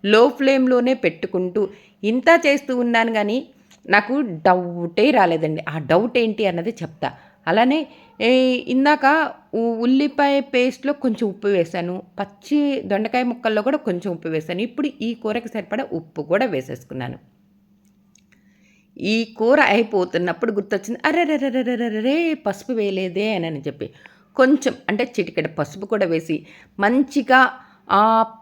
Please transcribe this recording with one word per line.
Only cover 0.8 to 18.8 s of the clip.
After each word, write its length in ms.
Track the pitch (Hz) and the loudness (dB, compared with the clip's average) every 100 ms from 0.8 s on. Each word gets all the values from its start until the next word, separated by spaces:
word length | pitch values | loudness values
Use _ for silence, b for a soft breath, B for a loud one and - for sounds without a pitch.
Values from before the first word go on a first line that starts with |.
| 247 | 2
పెట్టుకుంటూ 760 | 254 170 160 185 185 185 196 190 B B B | 0 -2 -2 -6 -4 -2 -2 -4 B B B
ఇంత 380 | 208 247 330 339 | -2 0 4 4
చేస్తూ 320 | 311 285 285 247 | 4 0 0 -2
ఉన్నాను 360 | 240 233 233 | 0 0 0
కానీ 340 | 220 208 247 - b b b - | 0 -2 -4 -6 b b b 0
నాకు 320 | 202 214 269 | 0 2 -4
డౌటే 920 | 240 160 185 180 175 175 170 170 262 | -2 0 4 4 0 -6 -4 2 4
రాలేదండి. 520 | 262 180 165 160 156 - | 4 4 2 -2 -4 -6
ఆ 80 | 160 | -8
డౌట్ 400 | 139 165 233 247 | 2 2 2 0
ఏంటి 280 | 226 208 | 0 0
అన్నది 240 | 202 170 175 | -2 -2 -6
చెప్తా. 420 | 226 160 - 135 - b b - | -8 -12 -6 -8 -8 b b 0
అలానే, 400 | 202 247 302 294 B B - | 2 4 2 -2 B B -2
ఏ, 100 | 220 254 254 | 2 4 4
ఇందాక 800 | 247 - 254 285 302 277 311 294 - _ | 0 0 2 2 4 4 2 0 -6 _
ఉ-, 240 | 226 233 226 | -2 -2 0
ఉల్లిపాయ 600 | 240 262 294 285 285 277 | 2 2 2 2 2 2
పేస్ట్‌లో 540 | 277 254 254 254 269 | 0 0 0 -2 -6
కొంచెం 360 | 285 254 208 214 | -2 -4 -2 -4
ఉప్పు 180 | 190 202 | -2 0
వేశాను, 560 | 196 165 180 175 185 - - | 0 0 -4 -6 -8 -12 -10
పచ్చి 640 | 196 _ - 294 285 262 | -10 _ -2 0 0 -2
దొండకాయ 420 | 190 196 214 247 | -2 -2 0 -2
ముక్కల్లో 380 | 240 240 226 214 | -2 -2 -2 0
కూడా 160 | 214 294 | 0 -2
కొంచెం 360 | 226 175 190 | -4 -4 -6
ఉప్పు 140 | 170 165 | -8 -4
వేశాను. 340 | 160 156 175 | -6 -4 -6
ఇప్పుడు 280 | 240 302 285 - | -6 -4 -6 -4
ఈ 120 | 226 | -8
కూరకి 340 | 226 214 220 226 | -6 -6 -6 -6
సరిపడా 400 | 220 - 220 - | -10 -6 -8 -6
ఉప్పు 280 | 165 160 - | -8 -8 -12
కూడా 240 | 147 190 | -2 0
వేసేసుకున్నాను. 720 | 254 143 131 127 - 135 123 123 _ _ _ _ _ _ _ _ _ _ _ b b b b b | 0 -2 -6 -14 -12 -10 -10 -12 _ _ _ _ _ _ _ _ _ _ _ b b b b b